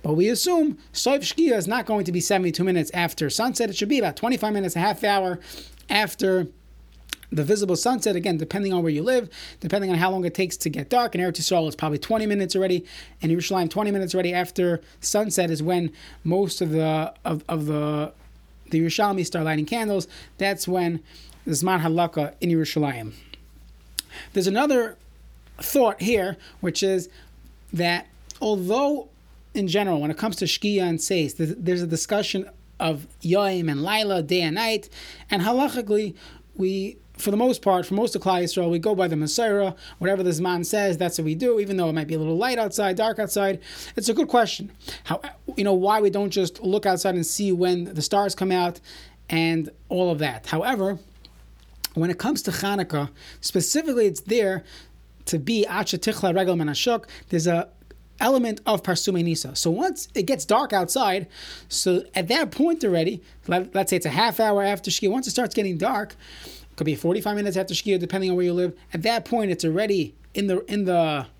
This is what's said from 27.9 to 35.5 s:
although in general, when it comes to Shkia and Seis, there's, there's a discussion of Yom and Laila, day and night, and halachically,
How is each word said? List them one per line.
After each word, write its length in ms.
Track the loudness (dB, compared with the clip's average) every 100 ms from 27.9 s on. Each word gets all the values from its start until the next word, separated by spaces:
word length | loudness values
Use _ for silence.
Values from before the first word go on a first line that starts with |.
| 0 -4 -20 -20 -4
although 680 | -2 0 0 2 2 0 -6 -20 -20 -20 -10
in 140 | -4 0
general, 320 | 0 2 0
when 100 | 0
it 60 | -2
comes 180 | -4
to 120 | -2 -2
Shkia 360 | 0 0 2
and 180 | 0 -2
Seis, 340 | 0 0 0
there's, 200 | -2 -4
there's 260 | -2 -2 0
a 60 | 0
discussion 640 | -4 0 -2 0 -4 -6 -14 -20 -6
of 260 | -4 -4 -8 -8
Yom 480 | 0 2 2 0 -2
and 160 | -2
Laila, 360 | 0 0 2 0
day 160 | 0 0
and 160 | 0 0
night, 320 | 0 -2 -6 -20 -20 -20 -2
and 120 | 0
halachically, 760 | 2